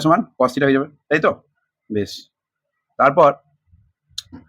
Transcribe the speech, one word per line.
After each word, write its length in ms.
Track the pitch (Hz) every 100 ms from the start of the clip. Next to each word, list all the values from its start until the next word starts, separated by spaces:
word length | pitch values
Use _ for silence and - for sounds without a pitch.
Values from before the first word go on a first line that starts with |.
| 156
সমান 140 | 185 - -
cos 140 | 127
theta 120 | 135 139
হয়ে 80 | 135
যাবে, 100 | 151 _ -
তাই 100 | 156 190
তো? 60 | - _ _ _ _ - 104
বেশ, 160 | 98 - - _ _ _ _ _ _ -
তারপর 300 | 135 143 143 - _ _ _ _ _ _ _ - - -